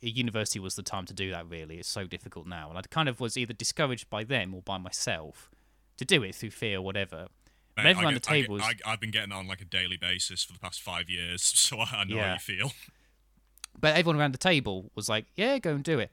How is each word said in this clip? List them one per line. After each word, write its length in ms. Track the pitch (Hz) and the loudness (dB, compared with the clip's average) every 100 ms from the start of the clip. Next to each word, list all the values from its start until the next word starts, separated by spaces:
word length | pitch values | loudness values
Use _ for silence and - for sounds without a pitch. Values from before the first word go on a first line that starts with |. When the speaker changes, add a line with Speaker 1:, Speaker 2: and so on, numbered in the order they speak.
Speaker 1:
"University 600 | 120 117 120 110 104 107 | -4 0 0 2 0 -2
was 160 | 95 - | -4 -6
the 60 | |
time 240 | 95 98 87 | -6 -6 -6
to 80 | |
do 160 | 95 95 | -4 -4
that, 180 | 87 82 | -4 -6
really. 300 | 82 78 85 | -10 -10 -10
It's 100 | 90 | -6
so 180 | 107 92 | -6 -6
difficult 400 | 90 - - 82 | -8 -10 -12 -10
now." 220 | 87 76 | -10 -8
And 100 | 87 | -10
I 40 | |
kind 260 | 98 160 147 | -4 0 0
of 100 | 120 | 0
was 180 | 120 127 | -2 -2
either 180 | 117 | -4
discouraged 540 | 113 - - 143 120 - | -4 -4 0 0 -2 -4
by 140 | 107 | -6
them 300 | 110 131 92 | 0 0 0
or 80 | 92 | -6
by 160 | 92 98 | -6 -6
myself 720 | 92 - - 87 78 - - - _ _ _ - | -4 -4 -2 -4 -6 -14 -20 -20 _ _ _ -6
to 80 | |
do 180 | - 175 | 4 4
it 120 | 95 | 4
through 160 | - 110 | -6 -8
fear 280 | - 113 98 | -4 -2 0
or 40 | |
whatever. 460 | 95 98 95 80 92 _ _ _ _ - | -2 -2 -4 -6 -14 _ _ _ _ 4
Speaker 2:
Mate, 40 | |
Speaker 1:
And 80 | 151 | 6
everyone 260 | 180 165 | 6 4
Speaker 2:
I 20 | 131 | 2
Speaker 1:
at 60 | |
the 60 | - | 2
Speaker 2:
get, 40 | |
I 80 | 151 | 2
get, 60 | 120 | 4
Speaker 1:
tables 160 | 101 107 113 110 | 2 0 0 -2
Speaker 2:
I, 60 | |
I've 80 | 110 | -2
been 100 | 110 | 0
getting 220 | 110 101 | -2 -2
on, 160 | 98 95 | -4 -6
like, 140 | 95 | -8
a 20 | |
daily 320 | 87 92 90 87 | -2 0 0 0
basis 480 | 87 90 - 92 | 0 0 0 -2
for 80 | - | -4
the 60 | 90 | -6
past 220 | 92 - | -10 -8
five 260 | - 87 87 | -6 -4 -4
years, 320 | 87 87 87 | -4 -4 0
<laughs> 0 | |
so 380 | - - - 110 | 4 6 6 4
I 240 | 113 113 | 0 0
know 140 | 98 110 | 0 2
how 60 | 98 | 0
Speaker 1:
Yeah. 60 | |
Speaker 2:
you 40 | 90 | 0
feel. 340 | - 92 131 - - - _ _ _ _ _ _ - - | -4 -2 -2 -4 -16 -20 _ _ _ _ _ _ -20 2
Speaker 1:
But 160 | 151 156 | 4 6
everyone 240 | 170 151 | 6 4
around 140 | 147 | 4
the 40 | 131 | 2
table 540 | 185 156 113 95 101 | 4 4 4 -2 -6
was 140 | - 107 | -6 0
like, 160 | 110 110 | 0 0
"Yeah, 240 | - 226 277 | -2 0 2
go 160 | 175 | 0
and 80 | 143 | 0
do 160 | 139 147 | 2 2
it." 140 | 104 | 0